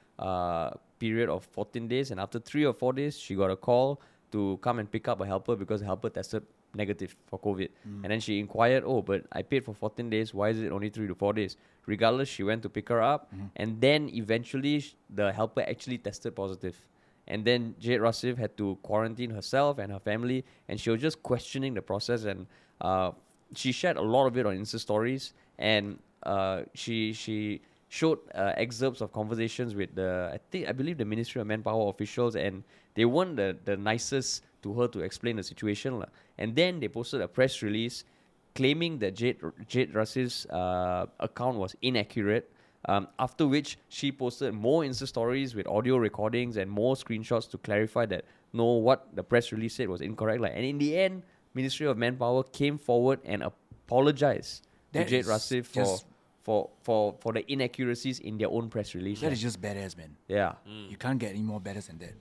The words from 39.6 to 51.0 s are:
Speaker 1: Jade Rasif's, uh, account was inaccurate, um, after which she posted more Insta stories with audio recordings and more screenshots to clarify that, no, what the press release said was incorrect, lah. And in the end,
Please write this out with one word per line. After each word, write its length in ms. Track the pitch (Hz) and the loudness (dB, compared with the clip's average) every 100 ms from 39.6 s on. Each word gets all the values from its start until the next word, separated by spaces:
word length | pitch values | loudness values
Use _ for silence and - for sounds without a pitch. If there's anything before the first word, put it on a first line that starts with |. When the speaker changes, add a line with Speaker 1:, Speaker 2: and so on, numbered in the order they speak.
| 107 | -4
Speaker 1:
Jade 260 | 123 - | 0 0
Rasif's, 520 | 104 110 131 123 - - | 0 0 0 -4 -4 -6
uh, 580 | 90 92 90 90 90 92 - | -2 0 0 0 -2 -4 -6
account 340 | - - 123 117 | -8 -4 -2 -2
was 160 | 92 - | -4 -4
inaccurate, 680 | 127 120 104 117 101 113 - _ _ _ - | -2 0 -2 0 2 2 -2 _ _ _ 0
um, 220 | 101 98 - | 0 0 -4
after 280 | 123 - 147 | -2 2 2
which 300 | 147 147 - - | 2 0 -10 -14
she 220 | - 143 | -6 -4
posted 420 | 135 123 - 131 | -2 -4 -2 -4
more 280 | 107 113 160 | 0 4 4
Insta 240 | 139 113 131 | 2 -4 -6
stories 480 | 117 117 131 135 110 | -2 0 0 -2 -4
with 100 | - | 0
audio 280 | 104 127 127 | 2 4 4
recordings 600 | 107 - 107 120 123 107 | 4 0 0 0 0 -2
and 120 | 95 | -2
more 260 | 104 123 131 | 2 2 0
screenshots 540 | - 110 110 117 - | -2 -4 0 -2 -2
to 60 | - | -8
clarify 460 | - 104 110 120 110 | 0 2 2 2 0
that, 180 | 90 - _ _ | -2 -6 _ _
no, 140 | 117 117 | 2 4
what 340 | 117 113 135 - 90 | 6 6 4 2 -10
the 80 | |
press 280 | - 120 - | 2 2 2
release 220 | 110 110 - | -2 -4 -2
said 120 | 104 | -2
was 140 | 87 | -2
incorrect, 400 | 78 107 110 120 | -4 -2 0 2
lah. 80 | 101 | 0
And 160 | 69 131 | 0 -2
in 120 | 143 | 0
the 180 | 147 | 2
end, 260 | 170 | 4